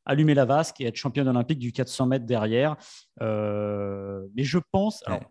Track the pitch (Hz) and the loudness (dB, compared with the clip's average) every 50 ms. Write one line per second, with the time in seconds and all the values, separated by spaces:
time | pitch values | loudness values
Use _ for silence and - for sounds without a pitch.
0 | _ - 143 147 156 156 147 139 135 117 135 151 165 - - - 135 117 113 - | _ 0 2 4 6 6 6 6 6 6 4 2 2 0 -4 -6 -6 -6 -6 -4
1 | - 139 120 143 139 131 127 123 120 127 160 139 120 120 - - 127 - - - | -6 -4 -2 0 2 2 2 2 0 0 -2 -2 -4 -4 -4 -4 -4 -4 -2 -2
2 | 131 127 131 131 117 113 123 113 107 107 110 120 135 151 151 - - - - - | 0 0 0 0 0 0 0 0 2 2 2 2 2 2 0 -4 -10 -18 -20 -20
3 | - _ _ - 117 110 107 107 107 107 104 104 104 104 104 101 101 101 98 98 | -20 _ _ -6 -4 -2 -2 -2 -2 -2 -2 -2 -4 -4 -4 -4 -6 -6 -8 -8
4 | 98 98 98 98 95 98 101 117 139 131 135 180 - - - 190 196 214 208 - | -10 -10 -10 -10 -12 -10 -6 -4 -4 -2 0 -2 -2 0 0 0 0 0 -4 -6
5 | - - 110 101 - - | -6 -6 -6 -6 -6 -10